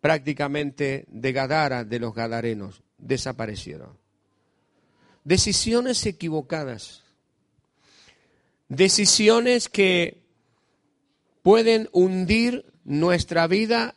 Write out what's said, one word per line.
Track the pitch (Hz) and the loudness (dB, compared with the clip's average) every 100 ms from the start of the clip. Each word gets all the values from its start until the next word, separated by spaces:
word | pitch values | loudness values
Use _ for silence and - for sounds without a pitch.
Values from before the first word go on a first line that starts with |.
prácticamente | 147 160 139 143 143 147 143 135 143 135 - | 0 0 -2 -6 -4 -4 -6 -4 -4 -4 -10
de | - 135 | -6 -4
Gadara, | 131 135 156 147 127 | -2 -2 0 0 -2
de | 110 117 | -6 -6
los | 113 | -6
gadarenos. | 110 117 117 117 107 98 - _ _ | -6 -6 -4 -6 -6 -10 -16 _ _
Desaparecieron. | 117 131 135 127 110 107 87 78 67 - _ _ _ _ _ _ _ _ _ _ _ _ | -6 -6 -6 -8 -8 -8 -14 -16 -18 -20 _ _ _ _ _ _ _ _ _ _ _ _
Decisiones | 143 185 - 196 - 233 254 247 | -2 0 2 -2 0 0 0 -2
equivocadas. | 214 175 170 156 131 165 143 113 - - _ _ _ _ _ _ _ _ _ _ _ _ _ _ _ _ _ | -4 -6 -6 -6 -6 -8 -8 -10 -16 -20 _ _ _ _ _ _ _ _ _ _ _ _ _ _ _ _ _
Decisiones | 131 190 - 196 - 208 226 240 247 - | 0 2 4 2 4 4 4 4 0 0
que | - 190 180 170 - _ _ _ _ _ _ _ _ _ _ _ _ | 2 2 2 0 -6 _ _ _ _ _ _ _ _ _ _ _ _
pueden | 175 220 226 226 220 | 4 6 6 2 2
hundir | - 185 185 180 220 240 247 - _ | 2 2 2 0 2 2 -2 -10 _
nuestra | - 143 165 175 - 170 165 | -6 0 2 0 0 0 2
vida | 190 220 233 226 | 2 2 0 -2